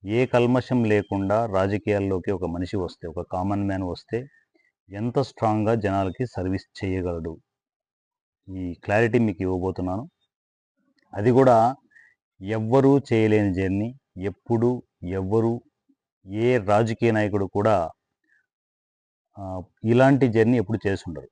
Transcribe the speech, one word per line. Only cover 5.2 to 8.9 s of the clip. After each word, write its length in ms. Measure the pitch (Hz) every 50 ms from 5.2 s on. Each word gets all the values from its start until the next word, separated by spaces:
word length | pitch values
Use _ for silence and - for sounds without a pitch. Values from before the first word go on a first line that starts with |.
| 131 - - - 120 110 107 110 107 104 117
జనాలకి 520 | 117 101 101 95 98 95 95 87 - 127
సర్వీస్ 580 | 123 - - 90 92 95 92 - _ _ - -
చేయగలడు, 540 | 95 92 95 90 90 85 85 80 85 80 - _ _ _ _ _ _ _ _ _ _ _ _ _ _ _ _ _ _ _ _ _ -
ఈ 260 | 92 92 92 90 85 - -
క్లారిటీ 340 | -